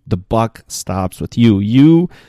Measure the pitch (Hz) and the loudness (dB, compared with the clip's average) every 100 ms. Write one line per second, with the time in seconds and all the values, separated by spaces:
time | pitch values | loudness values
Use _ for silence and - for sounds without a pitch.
0 | - 95 92 113 113 - _ - - 92 | -10 -10 -4 -4 -4 -8 _ -16 -8 -6
1 | 92 - 80 - 117 98 104 123 147 165 | -6 -8 -12 0 2 2 0 2 4 4
2 | 175 - | 0 -8